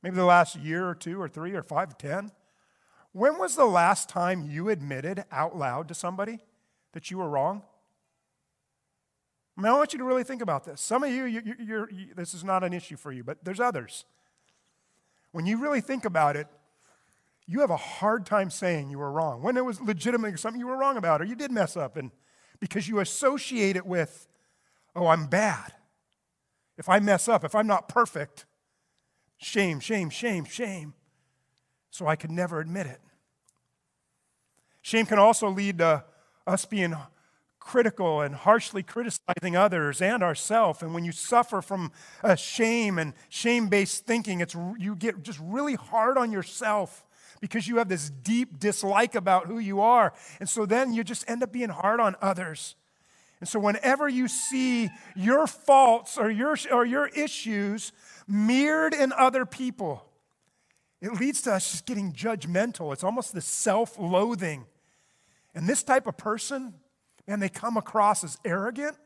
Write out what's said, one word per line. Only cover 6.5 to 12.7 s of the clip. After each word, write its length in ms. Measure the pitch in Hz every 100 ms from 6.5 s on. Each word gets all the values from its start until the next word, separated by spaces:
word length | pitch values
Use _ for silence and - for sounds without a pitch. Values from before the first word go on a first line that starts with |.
| _ _ _ _
that 180 | 165 -
you 80 | 185
were 100 | 175
wrong? 340 | 143 147 202 - _ _ _ _ _ _ _ _ _ _ _ _ _ _ _ _ _ _ -
I 60 |
mean, 100 | 202
I 40 | 269
want 160 | 294
you 60 | 302
to 60 |
really 180 | 254 254
think 200 | 247 262
about 220 | 220 143
this. 160 | - 143
Some 220 | - 254
of 80 | 285
you, 140 | 247
you, 180 | 254 226
you, 100 | 220 247
you're, 320 | 220 220 220
you, 240 | 190 190
this 200 | 180 170
is 100 | 180
not 180 | 185 185
an 100 | 180